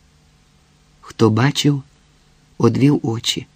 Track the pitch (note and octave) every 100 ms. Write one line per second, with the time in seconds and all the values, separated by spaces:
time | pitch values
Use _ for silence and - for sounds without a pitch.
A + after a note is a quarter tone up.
0 | _ _ _ _ _ _ _ _ _ _
1 | - - A2+ A2 C3 D3 D3 C#3+ - _
2 | _ _ _ _ _ - A#2 A2+ C3+ D3
3 | C#3 A2+ - - -